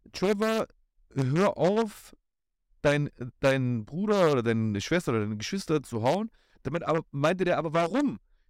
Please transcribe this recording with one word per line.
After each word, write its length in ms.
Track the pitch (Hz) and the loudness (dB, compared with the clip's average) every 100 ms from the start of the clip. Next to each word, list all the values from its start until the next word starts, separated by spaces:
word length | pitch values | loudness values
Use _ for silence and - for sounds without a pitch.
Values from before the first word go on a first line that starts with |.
| - | -18
„Trevor, 560 | - 185 208 220 220 - _ _ _ _ | -2 0 0 0 -2 -4 _ _ _ _
hör 440 | 139 127 151 196 - | -4 0 2 2 2
auf, 560 | 160 214 220 - - - _ _ _ _ _ _ | 2 2 -2 -6 -20 -20 _ _ _ _ _ _
dein, 280 | 147 147 143 - 127 - | 0 2 -2 -6 -14 -2
deinen 460 | 135 135 127 120 104 | 2 2 0 -2 -4
Bruder 480 | 156 214 208 165 | -4 0 4 4
oder 100 | 135 | 4
deine 380 | 117 117 110 101 | 2 2 0 -2
Schwester 320 | - 170 160 | 0 -2 0
oder 80 | 117 | -2
deine 160 | 104 107 | -2 -6
Geschwister 440 | 107 196 - 156 | -6 -6 -2 -2
zu 220 | - 113 | -2 -2
hauen.“ 260 | 120 185 220 _ _ _ | 0 0 -2 _ _ _
Damit 200 | 131 165 | -6 -4
aber, 220 | - 160 - | -2 -2 -4
meinte 340 | 143 147 180 180 | 0 0 2 0
der, 120 | 147 | 0
„Aber 160 | 156 | 0
warum? 460 | 165 165 240 285 123 _ _ | 0 0 0 -2 -4 _ _